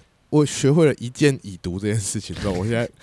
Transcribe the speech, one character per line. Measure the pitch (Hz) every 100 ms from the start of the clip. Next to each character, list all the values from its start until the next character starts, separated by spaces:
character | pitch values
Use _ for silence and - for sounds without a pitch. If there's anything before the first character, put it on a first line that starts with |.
| - _ _
我 | 151 143
学 | - 135
会 | 156 151
了 | 110
一 | 117
键 | - 147 131
已 | 98 90
读 | 92 92
这 | 104
件 | 107
事 | 95 110
情 | - 85
之 | 101
后， |
我 | 90 107
现 |
在 | 117 120 _